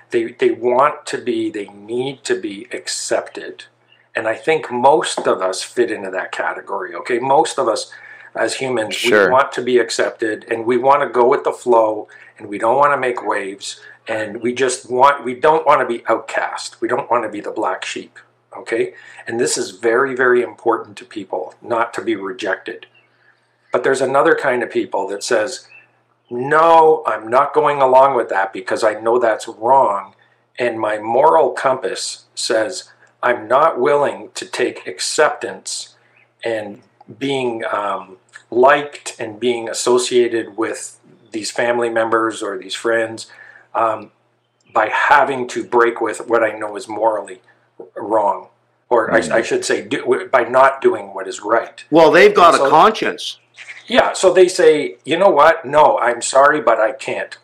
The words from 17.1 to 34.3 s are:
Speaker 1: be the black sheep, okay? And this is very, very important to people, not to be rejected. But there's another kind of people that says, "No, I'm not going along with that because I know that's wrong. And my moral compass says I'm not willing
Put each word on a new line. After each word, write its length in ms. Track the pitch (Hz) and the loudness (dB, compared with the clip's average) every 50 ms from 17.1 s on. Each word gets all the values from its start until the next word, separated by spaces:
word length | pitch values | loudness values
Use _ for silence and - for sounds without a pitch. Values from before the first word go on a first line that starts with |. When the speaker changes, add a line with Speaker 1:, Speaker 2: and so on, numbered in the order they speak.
| 117 120 110 107 | -2 -2 -2 -4
Speaker 1:
be 120 | 101 104 | -10 -10
the 100 | 98 101 | -10 -10
black 320 | - - - - 113 - - | -8 -6 -4 -4 -6 -6 -8
sheep, 340 | - - - - - _ - _ _ _ _ _ _ - | -10 -10 -12 -14 -16 _ -20 _ _ _ _ _ _ -20
okay? 380 | 95 95 - 117 113 123 - - - - - - - - | -18 -8 -6 -4 -4 -4 -4 -6 -18 -20 -20 -20 -16 -12
And 120 | - 113 117 | -8 -4 -2
this 180 | 123 - - | -2 -2 -2
is 140 | 135 120 - | -4 -6 -10
very, 440 | - - - 113 113 123 139 135 127 | -10 -4 -2 2 2 2 2 0 0
very 260 | 123 131 123 123 123 117 | 0 2 4 4 2 0
important 520 | 113 110 - - 117 113 110 110 110 98 | -2 -8 -4 -2 -2 -2 -2 -4 -12 -18
to 80 | - - | -20 -20
people, 480 | _ - 107 98 - - - - - - _ | _ -14 -14 -10 -8 -8 -8 -8 -10 -14 _
not 320 | - 104 117 113 117 - - | -8 -6 -2 -2 -2 -4 -6
to 60 | - | -8
be 140 | 95 117 110 | -4 -4 -4
rejected. 680 | 95 98 95 92 - 107 - - - - - - - - _ _ _ _ _ _ _ _ _ _ _ _ _ _ _ _ _ | -4 -6 -10 -10 -6 -6 -6 -6 -6 -8 -14 -14 -14 -18 _ _ _ _ _ _ _ _ _ _ _ _ _ _ _ _ _
But 120 | - 123 - | -6 -2 0
there's 180 | 139 127 - | 0 0 0
another 340 | 135 127 135 143 156 165 156 | -2 0 2 2 4 4 2
kind 280 | - - 139 123 123 131 | 2 0 -2 -2 -2 -4
of 60 | - | -2
people 360 | - 117 104 - - 98 95 95 | -4 -4 -4 -4 -6 -6 -6 -6
that 140 | 101 101 - | -8 -8 -2
says, 440 | - 127 110 107 98 - - - _ _ - _ _ _ _ _ _ _ _ _ _ | -2 0 0 0 -2 -6 -12 -16 _ _ -20 _ _ _ _ _ _ _ _ _ _
"No, 720 | 120 120 131 139 151 156 165 165 165 165 160 156 156 156 - | -8 -8 -2 0 4 4 6 6 6 8 6 6 4 4 0
I'm 220 | - 110 107 110 110 | -4 -6 -6 -4 0
not 240 | 120 131 143 139 - | 2 2 2 2 2
going 280 | 151 147 147 143 139 | 2 2 2 2 2
along 340 | 135 131 123 131 135 139 135 | 2 6 6 6 6 6 4
with 140 | 117 110 - | 0 -2 0
that 240 | 107 - 98 - - | -2 -4 -4 -4 -6
because 300 | 95 - - 110 98 113 | -10 -6 -4 -4 0 0
I 100 | 107 107 107 | 0 0 0
know 180 | 110 113 120 127 | 0 0 2 2
that's 280 | 123 110 107 - - | 2 2 0 -2 -6
wrong. 680 | 117 107 104 110 120 135 139 127 107 101 98 98 95 _ _ _ _ _ _ _ _ _ | -14 -12 -6 0 4 4 4 4 2 0 -4 -8 -12 _ _ _ _ _ _ _ _ _
And 220 | - 123 117 113 113 | -4 -4 -4 -2 -4
my 180 | 107 107 107 107 | -4 -4 -4 -6
moral 520 | 107 117 117 131 147 160 165 160 143 123 | -4 -2 2 4 4 4 4 4 2 2
compass 720 | - - - 135 131 135 - - - - - - - - _ _ _ | 0 -2 -2 -2 -2 -2 -4 -8 -8 -8 -10 -10 -12 -14 _ _ _
says 560 | - - - 117 110 110 104 - - - _ _ _ _ _ _ _ - | -10 -4 -2 -2 -2 -2 -4 -6 -12 -14 _ _ _ _ _ _ _ -2
I'm 240 | 123 123 107 107 | -2 -2 -2 -2
not 320 | 107 123 139 156 165 - 120 | 0 2 4 4 2 2 0
willing 500 | 127 147 143 143 113 107 98 98 104 - | 0 2 2 2 0 -2 -4 -8 -16 -16